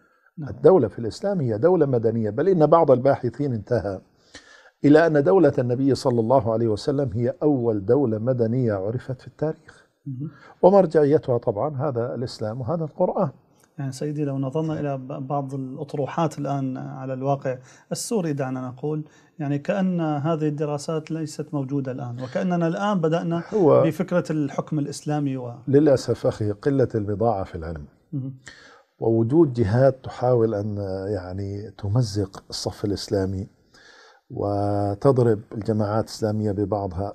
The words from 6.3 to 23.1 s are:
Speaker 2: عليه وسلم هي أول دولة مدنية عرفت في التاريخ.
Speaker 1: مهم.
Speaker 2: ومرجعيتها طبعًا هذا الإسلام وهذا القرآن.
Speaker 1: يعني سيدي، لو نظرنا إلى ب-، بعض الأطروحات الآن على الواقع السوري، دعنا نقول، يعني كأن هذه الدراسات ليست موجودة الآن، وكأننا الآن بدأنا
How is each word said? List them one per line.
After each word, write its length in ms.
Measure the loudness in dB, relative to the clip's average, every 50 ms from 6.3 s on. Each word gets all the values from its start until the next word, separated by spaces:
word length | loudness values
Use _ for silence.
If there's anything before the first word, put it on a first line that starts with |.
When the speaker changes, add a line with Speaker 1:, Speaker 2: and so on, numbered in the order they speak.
| 4 2 2 2 0
Speaker 2:
عليه 140 | 0 2
وسلم 420 | 0 0 -2 -2 -2 -2 -2 -2 -2 -2
هي 200 | -2 -2 -2 -2 0 0
أول 420 | 2 2 2 0 0 -2 0 2
دولة 320 | 2 2 2 2 0 0
مدنية 560 | 0 0 0 0 2 0 0 0 0 0 0 0
عرفت 480 | -2 -2 -4 -4 -6 -6 -8 -12 -12
في 60 | -14
التاريخ. 600 | -18 -10 -6 -6 -6 -6 -6 _ -20 -20 -20 _ _ _ _ -12
Speaker 1:
مهم. 260 | -10 -10 -8 -8 -10 -12 -14 -20 -20 0 _
Speaker 2:
ومرجعيتها 760 | 6 8 8 8 6 6 4 2 4 4 4 2 2 0 -2
طبعًا 520 | 0 0 -2 -4 -2 -4 -4 -4 -4 -4 -4
هذا 260 | -2 -2 -4 -4 -4
الإسلام 460 | -6 -6 -8 -8 -6 -8 -6 -6 -6
وهذا 220 | -6 -4 -4 -4 -6
القرآن. 460 | -6 -4 -2 -2 0 0 0 -2 -2 -4 _ _ _ _ _ _ _ _
Speaker 1:
يعني 140 | -10 -8 -8
سيدي، 340 | -8 -6 -6 -6 -4 -4 -4
لو 120 | -2 -2
نظرنا 420 | -4 -4 -4 -2 -4 -2 -2 -4 -4
إلى 180 | -4 -4 -4
ب-، 300 | -6 -8 -10 -10 -10 -6
بعض 260 | -4 -4 -4 -4 -4 -6
الأطروحات 840 | -8 -8 -8 -10 -10 -10 -8 -6 -4 -4 -4 -2 -2 -2 -2 -2 -4
الآن 380 | -6 -4 -4 -2 -4 -4 -6
على 360 | -8 -10 -10 -10 -10 -8 -8 -8
الواقع 440 | -4 -2 -2 -2 -2 -2 -4 -6 -6 -10 -18 -20 -20 _ -10
السوري، 420 | -8 -8 -6 -4 -2 -2 -2 -2 -2
دعنا 280 | -2 -4 -4 -6 -6
نقول، 420 | -8 -10 -10 -8 -6 -6 -4 -6 -8 -10 _ -20 _ _ _ -6
يعني 200 | -4 -4 -4 -2
كأن 420 | -2 -2 -2 0 0 0 0 0
هذه 460 | 0 0 -2 0 0 -2 0 0 0
الدراسات 640 | -2 -2 -2 -4 -4 -4 -4 -4 -4 -4 -4 -4 -6
ليست 420 | -6 -6 -6 -8 -8 -10 -8 -6 -4
موجودة 380 | -4 -4 -2 -4 -4 -4 -4
الآن، 300 | -6 -8 -8 -10 -10 -10 -8
وكأننا 440 | -6 -4 -2 -2 0 0 0 0
الآن 340 | 0 0 0 0 0 0 2
بدأنا 420 | 2 2